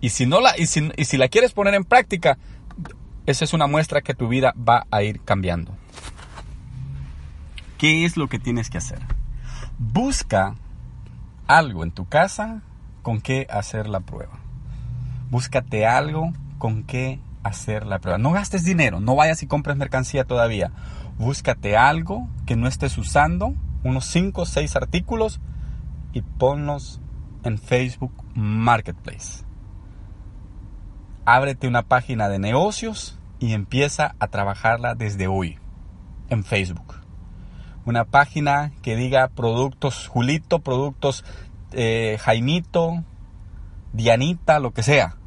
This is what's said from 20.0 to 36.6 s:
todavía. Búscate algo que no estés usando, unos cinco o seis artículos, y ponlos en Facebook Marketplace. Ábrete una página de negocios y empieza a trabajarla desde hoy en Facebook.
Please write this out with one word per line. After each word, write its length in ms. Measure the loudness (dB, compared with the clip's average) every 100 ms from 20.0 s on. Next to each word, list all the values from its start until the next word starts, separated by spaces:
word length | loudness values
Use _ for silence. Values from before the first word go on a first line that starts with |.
| 0 0
todavía. 480 | 0 4 2 2 -2 -4 -12 -10 -10 -4
Búscate 600 | -2 -2 -2 -2 2 6
algo 500 | 6 6 0 -4 -6 -6
que 100 | -2
no 140 | 2 2
estés 300 | 0 -2 -2
usando, 560 | 2 4 6 4 0 -2 -4 -2
unos 220 | 0 0
cinco 380 | 2 2 2 0
o 40 | -2
seis 300 | 0 0 0
artículos, 640 | 0 -2 0 0 0 -2 -10 -10 -8 -8 -8 -10 -6
y 80 | -6
ponlos 800 | -6 2 2 2 -2 -4 -6 -12 -12 -12 -12 -8
en 120 | -4 -4
Facebook 560 | 2 2 2 -4 -8 -8 -10
Marketplace. 1080 | -4 -2 2 4 4 2 -10 -10 -12 -14 -12 -12 -14 -16 -16 -16 -16 -16 -16 -16 -16 -16 -16 -16 -14 -14 -16 -16 -4
Ábrete 440 | 4 6 4 -2 0
una 140 | 0
página 460 | 4 2 2 -2 0
de 120 | 0
negocios 760 | 2 2 2 0 -6 -6 -10 -14 -16 -4
y 140 | -2
empieza 640 | -2 -2 0 0 0 -4 -2
a 80 | -4
trabajarla 680 | -2 -2 0 2 2 0 -2
desde 320 | -4 -2 0
hoy 280 | 0 -2 -6 -14 -16 -16 -16 -16 -16 -2
en 120 | -2
Facebook. 540 | 0 0